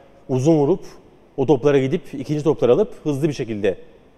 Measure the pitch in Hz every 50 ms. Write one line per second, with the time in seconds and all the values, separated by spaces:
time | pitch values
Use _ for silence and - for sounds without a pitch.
0 | - - - - - - 131 127 127 160 165 151 143 135 185 190 - - - -
1 | - - - - - _ - - 135 123 156 120 123 147 139 139 131 131 139 -
2 | - - - 139 127 - 151 151 143 160 135 - 135 117 127 165 214 208 - -
3 | - 151 143 135 113 165 110 - 131 107 113 104 98 98 90 - - - - -
4 | _ _ _